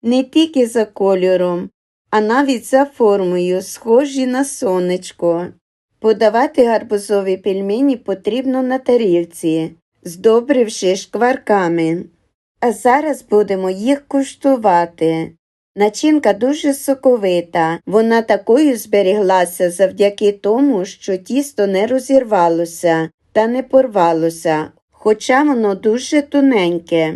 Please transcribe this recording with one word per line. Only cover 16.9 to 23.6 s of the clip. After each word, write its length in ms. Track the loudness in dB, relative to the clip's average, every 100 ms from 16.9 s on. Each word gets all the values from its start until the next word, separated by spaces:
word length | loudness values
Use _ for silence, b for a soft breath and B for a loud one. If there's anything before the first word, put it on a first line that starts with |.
| 0 2 2 2 -2 -2 -2 -2 -2 -2
вона 360 | 0 2 0
такою 540 | 0 -2 2 2 2 0
зберіглася 920 | -2 0 2 2 2 2 0 -2 -4
завдяки 640 | 0 -2 2 0 2 -2
тому, 520 | 0 -2 0 2 0
що 320 | -4 -10 -6 -6
тісто 500 | -4 -4 -4 -2 0
не 200 | 0 0
розірвалося 1200 | -2 2 2 2 2 2 2 -4 -2 0 0 -2 _ _
та 140 | -2 0
не 160 | -2